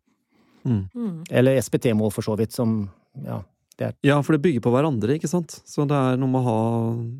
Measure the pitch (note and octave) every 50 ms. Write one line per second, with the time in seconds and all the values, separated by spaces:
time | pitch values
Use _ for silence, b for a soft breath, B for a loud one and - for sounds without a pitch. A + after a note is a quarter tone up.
0 | _ _ _ _ _ b b b b b b b - C#3 A#2 G2+ F#2+ F#2+ - A#3+
1 | A#3 G3+ E3+ D#3 E3+ - C#3 B2 B2+ C3 C3+ B2+ - - - - - B2 A2 G#2+
2 | G#2+ G#2+ - - - A2+ G#2+ G2+ A2+ - - - A#2+ A2+ A2 G#2+ G2+ G2 - _
3 | _ _ - C#3 - - A#2 A2 - - _ _ _ _ _ - A#2+ A2+ - _
4 | - C#3+ C#3+ D3 C#3 - D#3+ D3+ D3 F#3 C#3+ A#2 - A#2+ A#2+ C3 D3+ D#3+ C3+ G#2+
5 | G2+ A2 D3 E3 - D3 - F3+ D#3+ - - - - - - D#3+ D3 C#3 D3 C#3
6 | C3 C3 B2+ B2+ C3+ B2+ B2+ C3 B2 B2 A2 A2 A2+ A#2 A#2 A#2 A2+ A2+ A#2 A#2
7 | A#2 A#2 B2 C#3